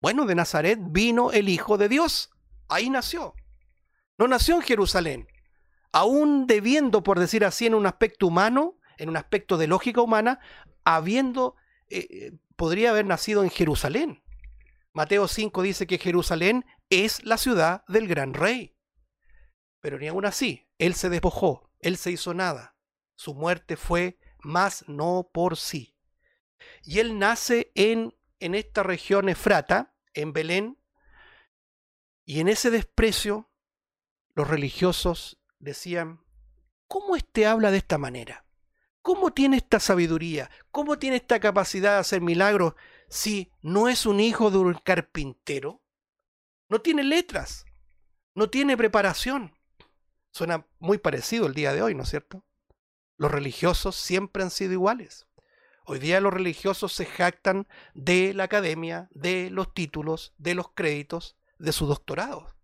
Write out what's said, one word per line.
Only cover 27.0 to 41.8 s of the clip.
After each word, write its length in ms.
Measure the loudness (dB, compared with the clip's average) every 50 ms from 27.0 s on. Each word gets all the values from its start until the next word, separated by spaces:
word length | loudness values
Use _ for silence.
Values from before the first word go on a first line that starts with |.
| 0 0 0 0
nace 520 | 0 0 0 0 0 0 2 2 0 0 0
en, 420 | 2 2 2 2 0 -2 -6 -10 _ _ _ _ -10
en 160 | -6 -4 -4
esta 260 | -4 -4 -4 -2 -2
región 480 | -2 -2 -2 -4 -2 0 2 2 2 2
efrata, 640 | 0 0 2 4 4 4 2 2 0 0 -2 -4 _ _ _ _ -10
en 180 | -8 -8 -6 -4
Belén, 460 | -4 -2 -2 0 -2 -2 -4 -8 -14 _ _ _ _ _ _ _ -20 -20 -20 _ _ _ _ _ _ _ _ _ _ _ _ _ _ _ _ _ _ _
y 140 | -8 -4 -2
en 80 | 2 2
ese 240 | 2 2 2 2
desprecio, 800 | 2 2 0 -2 _ 2 2 2 2 0 -2 -4 -4 -6 -8 _ _ _ _ _ _ _ _ _ _ _ _ _ _ _ _ _ -4
los 140 | -4 -2 0
religiosos 920 | 0 -2 -2 -2 -2 0 2 2 2 2 0 -2 -2 -4 -6 -14 -18 _ _ _ _ _
decían, 640 | -14 -14 -12 -12 -10 -8 -6 -6 -6 -6 -10 -18 _ _ _ _ -20 _ _ _ _ _ _ _ _ -8
"¿Cómo 280 | -8 -6 -4 -2 -2
éste 300 | -2 -2 -2 0 2 2
habla 260 | 4 4 2 2 2
de 60 | 2 2
esta 200 | 0 -2 -4 -4
manera? 480 | -4 -6 -10 -12 -14 -16 -18 -20 _ _ _ _ _ _ _ _ _ _ _ _
¿Cómo 300 | -2 -2 0 0 0 0
tiene 260 | 2 2 4 4 4 2
esta 220 | 2 2 0 0
sabiduría? 720 | 2 2 2 2 2 2 0 -2 -4 -4 -6 -8 -8 -10 -14 -20 -20 _
¿Cómo 280 | -6 -6 -2 -2 -2 -4
tiene 160 | -2 -2 -2
esta 240 | -2 0 0 0 2
capacidad 540 | 2 2 2 2 0 0 -2 0